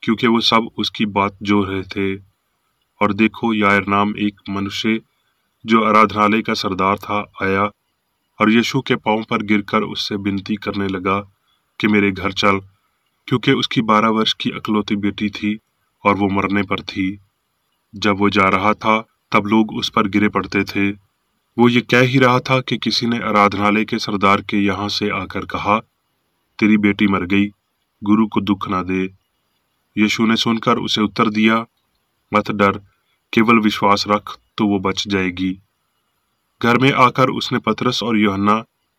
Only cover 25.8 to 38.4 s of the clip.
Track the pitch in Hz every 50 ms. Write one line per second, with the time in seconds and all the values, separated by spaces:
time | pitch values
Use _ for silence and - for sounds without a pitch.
25.8 | - _ _ _ _ _ _ _ _ _ _ _ _ _ _ - 113 104 107 107
26.8 | 104 101 101 104 107 98 98 92 90 90 98 101 101 104 - _ _ _ _ _
27.8 | _ _ _ - 107 101 104 110 113 104 - 110 101 101 101 98 - 101 95 92
28.8 | 90 92 92 92 95 95 95 _ _ _ _ _ _ _ _ _ _ _ _ _
29.8 | _ _ - 104 107 104 - 120 113 110 113 107 - 117 113 110 - 123 117 101
30.8 | 98 101 - 110 107 101 - - 117 107 107 110 110 110 113 113 117 - _ _
31.8 | _ _ _ _ _ _ _ _ _ - 104 104 - - 107 101 101 98 98 101
32.8 | - _ _ _ _ _ _ _ _ _ - 117 107 117 117 113 107 107 - -
33.8 | 110 98 101 101 - 101 104 104 - - - - _ _ _ - 110 101 101 95
34.8 | 95 95 95 - - 101 98 95 92 92 87 90 92 92 92 92 _ _ _ _
35.8 | _ _ _ _ _ _ _ _ _ _ _ _ _ _ _ - - 117 123 120
36.8 | 131 135 - 139 127 123 - 135 131 - - - - - 123 120 - 113 110 -
37.8 | 117 127 120 - 101 120 113 104 107 101 98 98